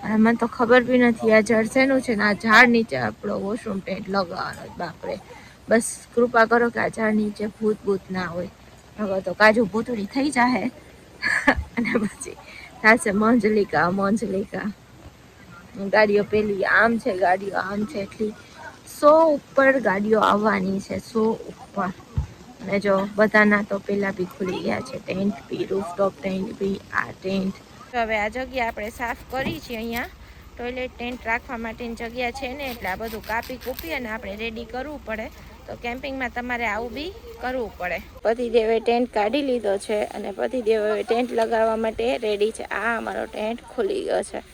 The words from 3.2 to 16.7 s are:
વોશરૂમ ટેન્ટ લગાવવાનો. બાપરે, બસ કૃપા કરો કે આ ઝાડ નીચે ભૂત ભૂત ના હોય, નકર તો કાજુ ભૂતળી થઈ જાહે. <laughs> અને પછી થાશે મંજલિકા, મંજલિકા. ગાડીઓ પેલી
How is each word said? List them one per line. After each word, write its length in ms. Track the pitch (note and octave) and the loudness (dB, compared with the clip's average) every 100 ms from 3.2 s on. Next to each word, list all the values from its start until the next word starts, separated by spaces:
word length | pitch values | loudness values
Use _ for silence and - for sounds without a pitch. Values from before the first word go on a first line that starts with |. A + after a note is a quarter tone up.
| G#3 - | -6 -4
વોશરૂમ 400 | G3 G#3 A3+ G3 | -4 -6 -6 -8
ટેન્ટ 260 | F3 F#3 - | -6 -8 -2
લગાવવાનો. 560 | G3 F3 - C#3+ - - - | -2 -2 -4 -8 -8 -14 -8
બાપરે, 380 | F3 - - F#3 - - - - - | -10 -8 -8 -8 -10 -20 -20 -20 2
બસ 200 | A3 - - - - | 2 2 -10 -4 0
કૃપા 300 | A#3+ A#3+ A3+ | 2 4 4
કરો 240 | A#3 A#3+ | 4 2
કે 100 | A3 | 0
આ 140 | G3+ - | -4 -2
ઝાડ 200 | A3 G#3+ | 0 2
નીચે 300 | G#3 G#3 G#3 | 0 -4 -8
ભૂત 300 | - G#3+ G#3+ - | -2 -2 0 -2
ભૂત 180 | G3 - | -2 -2
ના 160 | F#3 F3+ | -6 -4
હોય, 240 | E3+ F3 - - - - - | -6 -8 -12 -20 -20 -20 -8
નકર 220 | G#3 F#3+ | -2 -2
તો 120 | F#3 | -4
કાજુ 320 | F3 G#3+ G#3+ G#3+ | 4 6 6 2
ભૂતળી 440 | G#3 - A#3+ G3 | 0 -4 -4 -4
થઈ 160 | C#4 C#4+ C4 | -2 0 4
જાહે. 260 | A#3 D#3 B3 - - - - - | 4 2 -2 -6 -20 -20 -20 -6
<laughs> 540 | - - - - - - | -2 2 2 2 -2 -4
અને 140 | A#3 A#3+ | -2 0
પછી 340 | G#3+ - - - - - - - | -2 -6 -14 -16 -18 -20 -20 2
થાશે 300 | G#3+ A#3 A3 | 4 6 4
મંજલિકા, 760 | G3 G#3+ A#3+ G#3+ G#3+ G3 D3+ E3+ | 2 4 4 4 2 2 2 2
મંજલિકા. 760 | G3 G3 A3 G#3 F#3+ G#3+ F#3 F#3+ - - - - - - - - - - - G3 | 2 2 0 0 -4 -4 -6 -6 -8 -16 -20 -20 -20 -20 -20 -20 -20 -18 -10 0
ગાડીઓ 320 | G3 G#3+ G3+ | 4 6 4
પેલી 420 | G3+ G#3+ G#3+ G3 - | 2 0 0 0 2